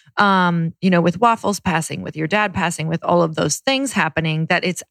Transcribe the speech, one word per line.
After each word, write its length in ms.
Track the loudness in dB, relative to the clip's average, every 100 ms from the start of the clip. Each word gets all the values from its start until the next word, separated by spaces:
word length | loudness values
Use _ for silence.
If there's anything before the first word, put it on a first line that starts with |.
| _ 0
um, 560 | 4 4 2 2 -2 -2
you 80 | 2
know, 120 | 2
with 180 | 2 2
Waffles 400 | 2 2 -2 -4
passing, 420 | -2 -2 -2 -8
with 140 | -8 -6
your 100 | -2
dad 260 | 0 -2
passing, 340 | -2 -4 -4 -4
with 160 | -4
all 180 | 0 2
of 140 | 2 0
those 220 | -2 -2
things 340 | -2 0 -2
happening, 540 | 0 0 0 -2 -2 0
that 160 | 0
it's 180 | 0 -6 -2